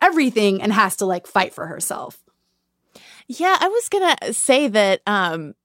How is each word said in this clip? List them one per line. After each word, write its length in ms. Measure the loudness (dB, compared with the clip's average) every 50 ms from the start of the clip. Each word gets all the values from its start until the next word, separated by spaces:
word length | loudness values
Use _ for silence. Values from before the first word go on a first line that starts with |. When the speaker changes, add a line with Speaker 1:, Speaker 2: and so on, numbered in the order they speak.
Speaker 1:
everything 580 | 2 2 4 4 2 2 2 2 2 2 2 0
and 120 | 0 0
has 240 | 2 2 2 0 0
to, 100 | -2 -2
like, 220 | -2 -2 -4 -4 -2
fight 260 | -2 -2 -2 -2 -4
for 120 | -10 -12
herself. 540 | -10 -10 -8 -8 -8 -8 -10 -12 -14 -16 -20 _ _ _ _ _ _ _ _ _ _ _ _ _ _ _ -20 -20 -20 -20 -20 -16 -14
Speaker 2:
Yeah, 240 | -8 -2 0 0 2 2
I 80 | 0 0
was 200 | 0 -2 -2 -2
gonna 440 | -2 0 2 2 0 0 -2 -6
say 340 | -6 -2 0 2 2 2 2
that, 360 | 2 2 2 2 2 2 0 -2
um, 480 | -2 -2 0 0 -2 -2 -6 -8 -10 -16 _